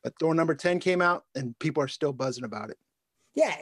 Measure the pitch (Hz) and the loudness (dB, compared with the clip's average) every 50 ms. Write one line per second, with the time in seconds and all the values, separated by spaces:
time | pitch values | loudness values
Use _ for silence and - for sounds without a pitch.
0 | - 127 - _ 160 160 160 165 165 165 156 139 - 175 180 180 - 185 185 180 | -10 -10 -6 _ 0 2 4 4 4 2 2 2 2 0 0 2 2 0 2 4
1 | 180 175 175 - - _ _ 135 139 120 117 - - 156 147 156 143 131 - - | 4 4 2 2 -2 _ _ -8 -8 -8 -8 -4 -4 -2 0 0 -2 -2 -2 -2
2 | 156 147 139 123 131 135 123 120 127 113 104 107 104 - - - _ _ _ _ | -2 -2 -2 -2 -4 -4 -4 -6 -8 -10 -8 -10 -10 -10 -12 -16 _ _ _ _
3 | _ _ _ _ _ _ _ 285 311 247 156 147 | _ _ _ _ _ _ _ 2 2 2 2 -4